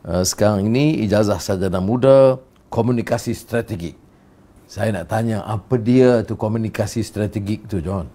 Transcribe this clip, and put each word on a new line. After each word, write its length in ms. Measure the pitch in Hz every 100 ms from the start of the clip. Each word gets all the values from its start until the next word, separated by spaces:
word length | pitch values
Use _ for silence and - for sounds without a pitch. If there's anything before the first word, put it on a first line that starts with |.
Uh, 240 | - 87
sekarang 480 | 92 - 104 104 104
ini 320 | 120 147 -
ijazah 320 | 107 104 104 98
sarjana 480 | - 95 95 92
muda 560 | 95 123 131 135 135 131 - _ _
komunikasi 640 | - 117 120 110 120 - 117
strategik. 640 | - 117 113 101 85 - _ _ _ _ _ -
Saya 320 | _ - 107 98
nak 160 | 85
tanya, 320 | 110 117 107
apa 320 | - 107 - 127
dia 480 | 110 127 127 120
tu 160 | 104 110
komunikasi 640 | 110 113 110 - 104 -
strategik 640 | 107 - 104 110 101 104 -
tu, 160 | 95
John? 240 | 80 98 -